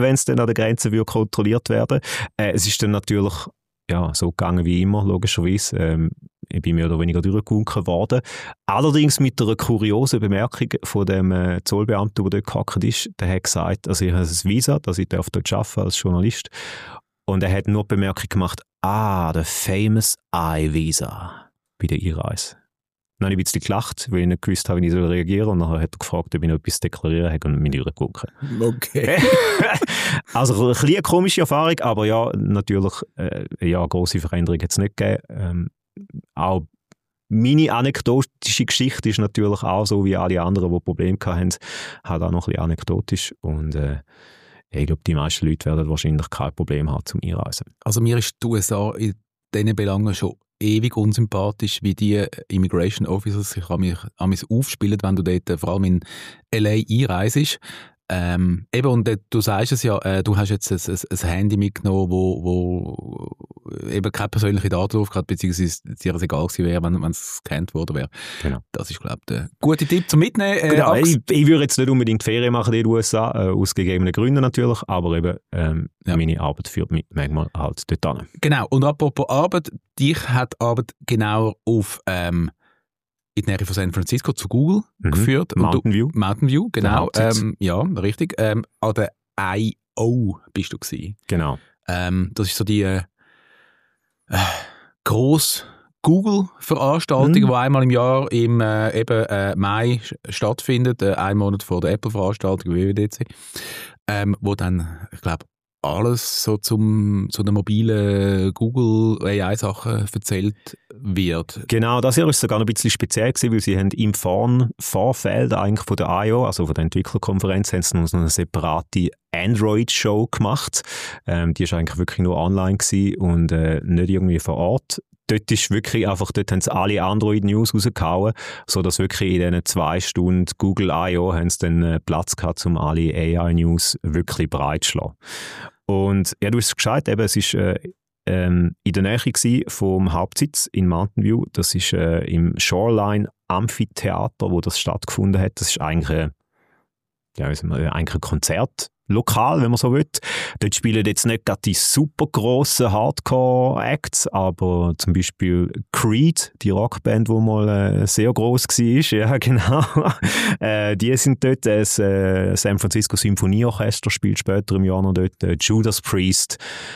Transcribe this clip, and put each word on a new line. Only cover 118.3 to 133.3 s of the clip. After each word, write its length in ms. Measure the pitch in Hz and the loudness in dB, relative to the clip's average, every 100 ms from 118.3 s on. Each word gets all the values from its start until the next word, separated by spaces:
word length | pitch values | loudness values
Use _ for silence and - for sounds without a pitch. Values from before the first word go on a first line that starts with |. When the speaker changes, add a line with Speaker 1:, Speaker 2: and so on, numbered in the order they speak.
| - 85 82 82 80 - - 85 - _ | 0 -2 -2 -2 -2 -2 0 0 -2 _
Speaker 1:
Android-Show 960 | 85 92 113 107 107 117 - 110 107 113 | -4 0 2 2 2 0 0 0 0 0
gemacht. 560 | - 101 135 - - - - - - - | 0 0 0 -4 -6 -8 -10 -12 -12 -4
Ähm, 300 | 85 85 78 | -2 0 0
die 80 | |
ist 100 | 90 | -2
eigentlich 240 | 85 82 80 | -2 -2 -4
wirklich 220 | 90 - | -4 0
nur 180 | 90 87 | 0 0
online 400 | 85 98 92 98 | 0 0 0 0
gewesen 420 | - 98 98 - | 0 0 0 0
und, 320 | 90 85 82 | 0 2 2
äh, 300 | 80 80 80 | 2 0 -2
nicht 280 | - 87 90 | 0 0 2
irgendwie 260 | 95 92 82 | 2 2 0
vor 200 | - 80 | 0 -2
Ort. 440 | 87 127 - - - _ - | 0 0 -4 -10 -12 _ -2
Dort 240 | 107 101 | -2 0
ist 220 | 110 - | -2 0
wirklich 360 | 104 - 120 101 | -2 0 0 0
einfach, 240 | 95 101 | 0 -2
dort 200 | - 95 | -2 0
haben 100 | - | 0
sie 100 | - | 0
alle 300 | 92 98 104 | 0 0 0
Android-News 720 | 92 107 107 107 101 104 113 | 0 2 2 2 2 2 2
rausgehauen, 600 | 110 98 - 80 87 104 110 - - - | 2 0 0 0 2 0 -2 -10 -14 -4
sodass 300 | 98 90 - | 0 0 0
wirklich 340 | 92 - 95 | -2 0 0
in 60 | 90 | 2
diesen 260 | 87 87 - | 2 0 -2
zwei 340 | 90 78 87 | 0 0 0
Stunden 460 | - - 90 92 87 - | -2 0 2 2 0 0
Google 320 | 95 95 95 | 0 2 0
I 260 | 78 90 87 | 0 0 0
O 160 | 90 | 0
haben 160 | 85 85 | 0 0
sie 80 | - | 0
dann, 200 | 87 85 | 0 2
äh, 180 | 85 80 | 2 0
Platz 340 | - 82 87 - | -2 -2 -2 -4
gehabt, 280 | 85 87 87 | -4 -2 -2
um 100 | 82 | 0
alle 380 | 76 80 82 80 | 0 0 0 0
A-I-News 840 | 80 | 0